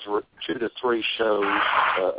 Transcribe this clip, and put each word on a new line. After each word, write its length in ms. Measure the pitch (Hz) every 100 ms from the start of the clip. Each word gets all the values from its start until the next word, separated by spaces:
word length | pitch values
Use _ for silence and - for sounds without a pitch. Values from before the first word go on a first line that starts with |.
thr-, 220 | 101 104 - - -
two 120 | 127
to 100 | 110 -
three 220 | 123 117 107 -
shows, 280 | 110 104 101 104 101 - - -
uh, 140 | 92